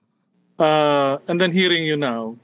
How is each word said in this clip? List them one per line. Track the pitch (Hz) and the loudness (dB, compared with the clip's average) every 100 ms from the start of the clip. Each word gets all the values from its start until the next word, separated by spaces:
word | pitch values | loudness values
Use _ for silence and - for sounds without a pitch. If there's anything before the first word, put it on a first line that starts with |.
| _ _ _ _ _ - | _ _ _ _ _ 0
Uh, | 156 156 147 143 139 143 - | 2 4 2 2 0 -2 -4
and | 175 | -2
then | 185 | 0
hearing | 180 180 170 | 2 2 0
you | 156 151 | -2 -2
now | 139 117 113 117 | -2 -4 -8 -12